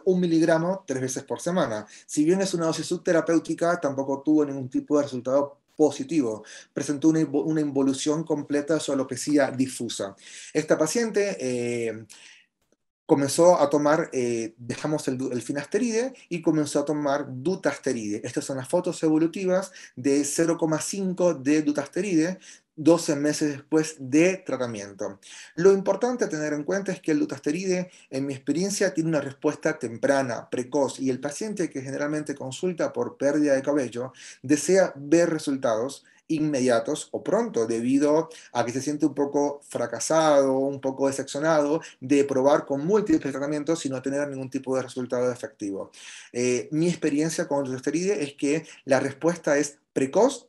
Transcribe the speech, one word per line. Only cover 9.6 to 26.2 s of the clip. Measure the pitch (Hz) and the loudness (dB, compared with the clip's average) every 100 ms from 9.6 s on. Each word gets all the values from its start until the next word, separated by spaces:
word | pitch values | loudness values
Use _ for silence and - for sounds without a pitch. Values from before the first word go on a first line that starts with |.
| 131 - 117 - 98 98 - - - | -4 -4 -8 -6 -8 -10 -20 -20 -6
Esta | 156 151 156 | -4 0 2
paciente, | 156 240 226 208 202 190 | 2 0 -2 0 -2 -2
eh, | 131 123 120 120 117 110 110 - - - _ _ _ _ _ _ | -4 -4 -2 -2 -4 -6 -12 -20 -20 -20 _ _ _ _ _ _
comenzó | - 147 139 123 170 170 | 2 2 2 6 8 8
a | 143 | 6
tomar, | 147 147 160 160 | 4 4 2 0
eh, | 131 120 117 110 - | -2 -2 -2 -4 -10
dejamos | 120 - 151 151 - | -12 -6 -4 -2 -2
el | 127 | -4
du-, | 131 | -4
el | 123 | -6
finasteride | - 143 143 208 240 220 262 262 - | -4 -6 -4 -2 0 0 -2 -6 -10
y | 170 | -4
comenzó | 165 156 147 147 | 0 0 2 0
a | |
tomar | 143 151 147 139 135 | 0 -2 0 -2 -4
dutasteride. | 127 139 190 151 - - 117 107 104 | -6 -4 0 -2 -2 -4 -4 -4 -6
Estas | - 151 | -4 -6
son | - 135 | -6 -8
las | 131 | -2
fotos | 175 175 165 | -2 -2 -2
evolutivas | 160 156 165 202 185 185 190 - - - | 2 2 2 -2 -2 -2 -2 -14 -20 -4
de | 131 139 | 0 2
cero | 139 - 165 165 | 0 0 0 2
coma | 160 156 | 0 0
cinco | - 196 190 180 180 | -2 -4 -4 2 2
de | 151 131 151 | 2 2 2
dutasteride, | 151 147 135 - 202 165 165 185 - - _ | 2 -2 -2 -4 0 2 2 -2 -12 -20 _
doce | - 151 165 165 | 0 4 4 4
meses | 143 147 147 151 | 0 0 0 -2
después | 135 - 156 156 - | -4 -2 0 0 -6
de | 131 147 175 185 | 0 4 4 2
tratamiento. | - 127 123 110 101 98 101 101 - - - - | -4 -4 -4 -6 -12 -8 -10 -10 -18 -20 -16 2
Lo | 185 | 6
importante | 196 190 196 240 247 | 6 2 0 0 0